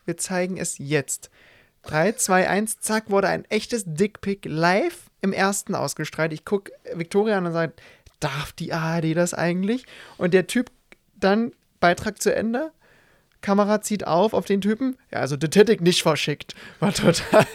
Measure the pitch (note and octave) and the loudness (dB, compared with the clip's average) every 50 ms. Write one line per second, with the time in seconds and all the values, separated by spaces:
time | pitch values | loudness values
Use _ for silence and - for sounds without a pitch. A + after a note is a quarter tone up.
0 | _ - E3+ E3+ - - F#3+ F3+ F3+ F3+ F#3+ E3 - - - - C#3 C#3 D3+ D3 | _ -8 -6 -6 -6 -4 -4 -4 -2 -4 -4 -6 -6 -8 -8 -8 -4 -2 0 0
1 | C3+ - - - - - _ _ - - _ _ _ _ _ _ - - D3 D#3 | 0 -2 -6 -10 -10 -16 _ _ -20 -20 _ _ _ _ _ _ -10 -2 0 2
2 | E3 G3+ A3+ - - - F#3 F#3 - - E3+ G3 A3 A3 - - - - A3 A3 | 2 2 0 0 0 2 2 2 4 2 2 0 0 -2 -4 -6 -4 -2 -2 -2
3 | A3 - G3+ G3 F#3+ E3+ E3 E3+ - - G#3+ G#3+ G#3+ - B3 A#3 G3 F3 D3+ D3 | 0 0 2 2 2 2 0 -2 -4 -4 -4 -4 -2 -4 -6 -6 -4 -6 -2 0
4 | G3+ G#3 - - - G3 G3+ G3 - D#3 D3+ D#3 E3 F3 F3+ G#3 D#4+ F4 - - | 0 0 -2 -4 -6 -6 -6 -6 -6 -6 -4 0 2 2 2 2 0 -2 -4 -8
5 | - _ _ _ - F#3+ F#3 F3 F#3+ G3 G3+ - - - F#3 B2 C3 C#3+ - - | -14 _ _ _ -4 -2 0 0 0 0 -2 -4 -6 -6 -4 -4 -4 -4 -6 -6
6 | D#3 - - - D#3 D#3+ D#3 D#3+ - - G#3 G3 G3+ - - - _ - - E3+ | -8 -8 -4 -4 -4 -4 -4 -8 -4 -4 -4 -4 -4 -8 -18 -18 _ -12 -10 -8
7 | E3 - - G3 G#3+ A3 G#3 F#3+ F3+ E3+ E3 E3 E3 D#3+ - - - - - _ | -8 -2 0 2 2 2 2 0 0 0 0 -2 -2 -2 -4 -10 -20 -20 -20 _
8 | _ - _ _ - D3 C3+ D3 C#3+ - - - E3+ - - E3 D#3+ D#3+ E3 E3+ | _ -20 _ _ -6 -6 -4 -6 -8 -10 -10 -10 -8 -6 -4 -4 -2 -2 -2 -2
9 | D#3+ D#3+ D#3+ E3+ F3 F3 - - E3 E3+ F3 F3+ F#3+ G3 A#3 B3+ - - - - | 0 0 0 0 0 0 0 -2 -2 0 0 0 0 0 -2 -2 -4 -10 -20 -20
10 | - - - - - F3+ F3 F#3 F3 - - A#3+ C4 - - _ _ _ - _ | -20 -20 -6 -4 0 2 4 2 2 2 0 -2 -2 -2 -8 _ _ _ -20 _
11 | _ _ _ _ - F#3+ G3+ A3 A#3 A#3+ - _ _ _ _ _ - F3 F3 - | _ _ _ _ 2 2 2 2 0 -2 -6 _ _ _ _ _ 2 2 2 2
12 | - - - - - G#3 - - - A3+ A3+ B3+ D#4 D#4+ - _ _ _ _ _ | -2 -6 -8 -2 0 0 0 0 0 -2 -2 -4 -4 -6 -10 _ _ _ _ _
13 | _ _ _ _ _ _ _ _ - G3+ G3 G3+ G#3 G3 G#3+ G#3 - - G#3+ F#3+ | _ _ _ _ _ _ _ _ -2 0 2 2 4 2 0 0 0 -4 -6 -4
14 | - - D#3 E3+ G3 A3 - - F3+ - G3+ G3+ F#3 G3+ A3 A3 C4+ C4 C4 - | -2 0 2 2 4 2 2 0 0 0 0 0 2 0 0 0 -2 -4 -4 -6
15 | _ _ - A2+ C3 B2+ D3 C3+ D#3 D#3 - G3 G#3 G#3+ G#3+ - E3+ F3+ F3 - | _ _ -6 -4 -4 -4 -2 -4 -4 4 6 6 6 6 6 4 4 2 2 4
16 | - E3+ D3+ C#3 - - D3 - - - - - - - - - - G#3 - - | 2 2 2 2 0 -4 -6 -6 -10 -16 -18 -18 -20 -20 -6 -2 -2 -2 0 2
17 | - F3+ E3 - - - - A3 E3+ - | 2 2 2 2 0 4 4 4 4 6